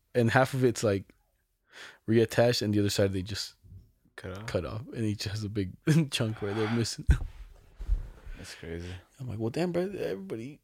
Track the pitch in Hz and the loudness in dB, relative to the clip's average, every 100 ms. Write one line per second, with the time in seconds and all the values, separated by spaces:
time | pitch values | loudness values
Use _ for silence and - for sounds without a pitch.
0 | _ 123 113 131 131 131 127 110 113 101 | _ 2 6 6 4 4 2 4 2 0
1 | - _ _ _ _ _ _ - - - | -2 _ _ _ _ _ _ -20 -20 -10
2 | - 113 113 - 120 120 104 104 101 - | 2 4 4 4 4 4 2 2 2 4
3 | 98 95 98 98 - - - - - _ | 2 2 -4 -6 -8 -12 -20 -20 -20 _
4 | _ - 92 95 113 98 76 107 143 131 | _ -16 -12 -10 -4 -2 -2 -8 -10 -4
5 | 107 101 104 107 104 107 95 - - 156 | -2 -2 -4 -6 -6 -4 -4 -4 2 4
6 | 139 - 113 110 101 107 107 117 110 - | 4 0 -2 -4 -4 -2 0 0 -2 -2
7 | - - - - - - - - - - | 2 2 2 -10 -18 -20 -20 -8 -2 -2
8 | - - - - 87 - 82 85 87 90 | -2 -14 -16 -14 -14 -14 -10 -8 -8 -12
9 | - - 127 107 113 151 180 170 185 196 | -16 -14 -8 -4 -4 -2 -2 -2 -2 -4
10 | - 196 190 117 123 151 | -4 -6 -8 -10 -10 -14